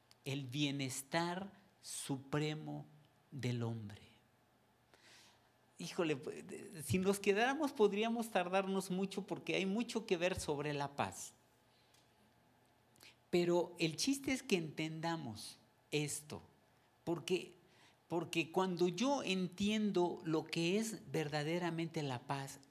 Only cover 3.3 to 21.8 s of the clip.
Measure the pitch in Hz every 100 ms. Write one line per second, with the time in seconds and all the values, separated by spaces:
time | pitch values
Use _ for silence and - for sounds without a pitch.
3.3 | 143 120 123 117 113 104 104 - - _
4.3 | _ _ _ _ _ _ - - - -
5.3 | - _ _ _ - 170 - 165 139 -
6.3 | - - - - 180 - 190 190 196 -
7.3 | 196 240 277 294 - 208 202 226 233 226
8.3 | 190 175 185 190 190 185 180 190 - 190
9.3 | 156 - 160 190 202 240 226 - 180 175
10.3 | 180 - 143 147 143 143 - 101 - -
11.3 | - _ _ _ _ _ - _ _ _
12.3 | _ _ _ _ _ _ _ - - _
13.3 | 180 175 175 165 - 165 151 - 277 -
14.3 | 262 - 185 160 135 156 160 165 160 135
15.3 | 107 - - _ _ _ 147 147 - -
16.3 | 90 85 _ _ _ _ _ - 165 -
17.3 | 185 - - - - - _ _ 165 156
18.3 | 170 151 - 190 175 180 175 254 277 -
19.3 | 190 180 - 202 214 208 180 175 - 165
20.3 | 156 156 165 165 196 226 202 - 143 147
21.3 | 151 147 170 175 165